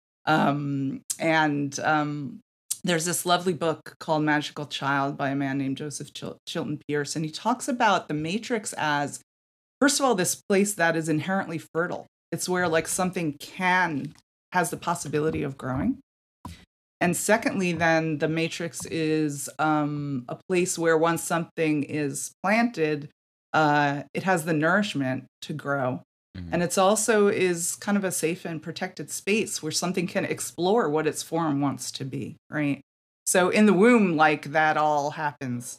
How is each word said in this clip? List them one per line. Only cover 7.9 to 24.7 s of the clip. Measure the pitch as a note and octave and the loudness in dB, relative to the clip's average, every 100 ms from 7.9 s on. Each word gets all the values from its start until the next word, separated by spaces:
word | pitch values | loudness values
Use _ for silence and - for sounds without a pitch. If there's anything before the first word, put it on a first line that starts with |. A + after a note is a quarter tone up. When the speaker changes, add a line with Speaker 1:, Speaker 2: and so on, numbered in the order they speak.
| F3+ - | 2 0
Speaker 1:
the | |
Matrix | D3+ D#3 G#3 - A#3 G#3 | -4 -2 -4 -4 -6 -4
as, | - D3+ D3 C#3+ - _ _ _ _ _ - | -4 0 0 -2 -8 _ _ _ _ _ 2
first | C#4 C#4+ | 2 4
of | |
all, | C4+ | 2
this | G3+ F3 | 2 0
place | - - G3 G3+ | -2 0 2 2
that | - E3 | 2 0
is | E3 D#3+ | 2 0
inherently | D#3 D3+ G3 - E3 | 0 0 -2 -2 -8
fertile. | - D#3+ F3 - - _ _ | -6 -4 -4 -6 -12 _ _
It's | E3+ - | -6 -2
where, | F3+ F3+ | 0 2
like, | D#3+ E3 | 2 0
something | - F#3 F3+ E3 C#3 | -2 -2 -2 -4 -4
can, | - - F#3 F#3 E3+ C#3+ D3+ - _ _ _ | -10 -2 2 2 2 -2 -6 -12 _ _ _
has | F3+ E3+ | 0 0
the | - | -2
possibility | - F3 D3+ D3 D#3+ D#3 | -4 -4 -2 -2 0 -2
of | D3 C3+ | -4 -6
growing. | C3 B2+ G3 C#4 - _ _ _ - E2+ _ _ _ - | -6 -2 -2 -2 -8 _ _ _ -20 -20 _ _ _ -2
And | F3 E3 | 0 0
secondly, | - A3 A#3+ G3 F3+ | 2 2 2 0 0
then, | D#3+ E3 D#3+ D#3+ D3+ | 2 2 2 2 0
the | D#3 | 0
Matrix | D#3+ E3 - E3+ - - | 0 -2 -4 -8 -8 -6
is, | D#3+ D#3 D#3 D3+ C#3+ - - | -2 0 0 0 -4 -8 -2
um, | D#3 D3+ D3 D3 C#3+ C3+ B2 | 0 2 0 -2 -4 -6 -6
a | E3 - | -10 -2
place | F#3 F3+ - | 0 0 2
where | E3 D#3+ | 4 4
once | E3 E3 | 4 0
something | - E3 E3 - D#3 D3+ | -2 -2 -2 -2 0 0
is | C#3 D3+ C#3+ C#3 - - | -2 -4 -4 -6 -10 -4
planted, | F#3 A3 A#3+ G3 D#3 D3+ D3 _ _ _ _ | 0 2 2 0 -2 -2 -6 _ _ _ _
uh, | D#3 D3+ D3 C#3+ C#3+ - | 2 4 4 2 0 -6
it | - | -4
has | F#3 F#3 | 0 0
the | D#3 | 2
nourishment | D#3 D#3+ | 2 2